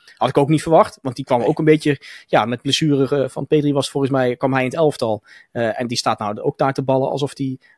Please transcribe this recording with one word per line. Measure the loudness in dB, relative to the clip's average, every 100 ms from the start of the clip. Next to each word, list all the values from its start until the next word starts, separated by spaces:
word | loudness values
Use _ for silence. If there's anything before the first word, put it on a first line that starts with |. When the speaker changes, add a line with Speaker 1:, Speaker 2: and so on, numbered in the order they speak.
| _ -4
Speaker 1:
Had | 0
ik | 2
ook | 2
niet | 2
verwacht, | 4 4 4 0
want | -10 -6
die | -2
kwam | 0
Speaker 2:
Nee. | 2
Speaker 1:
ook | 2
een | 4
beetje, | 4 2 -4 -6 -20 -2
ja, | 0 0
met | -4
blessure, | -2 0 2 2 2 0
eh, | -2
van | -4 0
Pedri | 0 2
was | 0 -2
volgens | -2 0
mij, | 0 0 0
kwam | -2
hij | 0
in | -2
het | 0
elftal. | 0 0 -4 -4 _ -20 _
Eh, | -4 -2 -2
en | -4
die | -4
staat | -2 -2
nou | -4 -4
ook | -4 0
daar | -2
te | 0
ballen | 0 0 0
alsof | -2 -6
die, | -6 -8 -8 _